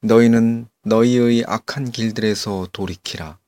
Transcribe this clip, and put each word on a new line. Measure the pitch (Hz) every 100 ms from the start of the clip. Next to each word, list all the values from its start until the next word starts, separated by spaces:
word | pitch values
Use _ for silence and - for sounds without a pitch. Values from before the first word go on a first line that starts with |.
너희는 | 110 113 117 117 113 117 117 _
너희의 | 104 110 117 123 120 117 -
악한 | 113 - - 131
길들에서 | 117 113 104 110 101 - 98 90
돌이키라. | - 95 90 - - 78 80